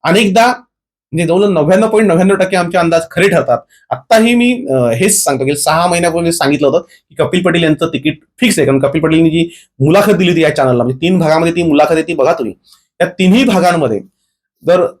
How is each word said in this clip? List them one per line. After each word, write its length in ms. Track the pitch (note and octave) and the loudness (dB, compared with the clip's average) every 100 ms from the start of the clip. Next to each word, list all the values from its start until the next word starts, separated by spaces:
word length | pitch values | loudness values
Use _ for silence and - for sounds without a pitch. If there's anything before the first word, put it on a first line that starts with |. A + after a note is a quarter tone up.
अनेकदा 420 | - F#3 G#3 F#3+ A#3+ | 0 0 2 2 2
म्हणजे 760 | B3 _ _ _ _ _ D#3+ E3 | 0 _ _ _ _ _ -6 -2
जवळजवळ 260 | F3 G3+ | 0 2
नव्याण्णव 340 | F3 D3 F#3 A3 | 0 2 2 2
पॉइंट 180 | G#3+ G#3+ | 2 2
नव्याण्णव 280 | E3 F#3 G3 | 2 2 0
टक्के 220 | F#3 F#3+ | 0 -2
आमचे 200 | F3 F3+ | -2 -2
अंदाज 240 | E3 E3 D#3+ | 0 0 -2
खरे 160 | - G3 | -2 0
ठरतात. 320 | E3+ C3 A#2+ - _ _ | 0 0 -4 -4 _ _
आत्ताही 440 | C3 _ A3+ A3+ A#3+ | -10 _ 2 2 2
मी, 160 | A#3+ B3 - | 0 -2 -2
अ, 60 | C3 B2 | -2 0
हेच 320 | A#2+ G3 - | 0 0 0
सांगतो 220 | - C3+ C3+ | -2 -2 -2
की 100 | C#3+ | -2
सहा 320 | - D#3 F3 | -2 0 0
महिन्यापूर्वी 440 | F3 F3 E3 E3+ | 0 -2 -2 -2
सांगितलं 360 | E3+ C#3 C#3+ C#3+ | -2 -2 0 0
होतं 160 | D#3 - _ _ | 0 -4 _ _
की 60 | - | -6
कपिल 280 | C#3 F3+ | -2 -2
पाटील 200 | F3 E3+ | -2 0
यांचं 240 | D#3+ D3+ E3 | 0 0 -2
तिकीट 320 | D3+ D#3 D3 _ _ | -4 -6 -8 _ _
फिक्स 180 | A#3+ F#3+ | -2 0
आहे, 60 | C3 | 0
कारण 140 | C3+ | 0
कपिल 220 | C#3 D#3 | 0 -2
पाटीलनी 280 | D#3 D#3+ E3 | 0 2 2
जी 200 | D#3+ E3+ - _ _ | 0 -4 -8 _ _
मुलाखत 320 | C3+ F#3+ G#3 | 2 2 2
दिली 180 | F#3 F3+ | 2 2
होती 120 | E3 | 2
या 140 | D#3 D#3 | 0 0
चॅनलला, 280 | C3 B2 | 0 0
म्हणजे 180 | A#2+ B2+ | -2 -4
तीन 180 | D#3+ F#3 | -2 0
भागामध्ये 360 | D#3+ D#3 E3+ E3 | 0 0 0 -2
ती 80 | |
मुलाखत 280 | E3+ D3 D3+ | 0 2 2
आहे, 120 | D#3+ | 0
ती 100 | D#3+ | -2
बघा 200 | D#3+ C3+ | -2 0
तुम्ही. 200 | E3+ A2+ - _ _ _ _ | 0 -4 -10 _ _ _ _
या 80 | F3 | -6
तिन्ही 340 | - F#3 G#3+ | 0 2 4
भागांमध्ये 560 | C4+ G3 F3 F3 C3+ G#2 - _ _ _ _ _ | 2 2 0 0 -2 -4 -8 _ _ _ _ _
जर 220 | C#3 F3+ E3+ - | 0 0 0 -6